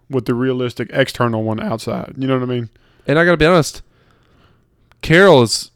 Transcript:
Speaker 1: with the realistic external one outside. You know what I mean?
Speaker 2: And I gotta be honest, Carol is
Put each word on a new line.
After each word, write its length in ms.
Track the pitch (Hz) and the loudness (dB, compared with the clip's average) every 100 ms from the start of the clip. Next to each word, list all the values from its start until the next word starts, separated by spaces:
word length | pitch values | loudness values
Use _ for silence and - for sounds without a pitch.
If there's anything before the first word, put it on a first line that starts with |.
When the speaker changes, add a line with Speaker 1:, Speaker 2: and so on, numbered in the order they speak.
| _ | _
Speaker 1:
with 160 | 135 123 | -6 -4
the 80 | |
realistic 560 | 120 131 127 123 - 120 | -2 -2 -2 -4 -6 -6
external 500 | 143 135 - 120 110 | -2 -2 0 -2 -2
one 160 | 110 110 | -4 -4
outside. 540 | 214 113 - - - - | -6 -6 -6 -8 -10 -8
You 100 | 131 | -4
know 80 | 131 | -2
what 40 | |
I 20 | 127 | -2
mean? 180 | 123 117 - _ _ - | -4 -6 -14 _ _ -2
Speaker 2:
And 140 | 143 | 0
I 60 | 175 | 2
gotta 120 | 170 | 2
be 80 | 156 | 4
honest, 360 | 180 143 - - _ _ _ _ _ _ _ _ _ _ _ | 4 0 -6 -20 _ _ _ _ _ _ _ _ _ _ _
Carol 400 | - 160 196 147 | 0 4 6 6
is 280 | 117 - - | 4 0 -8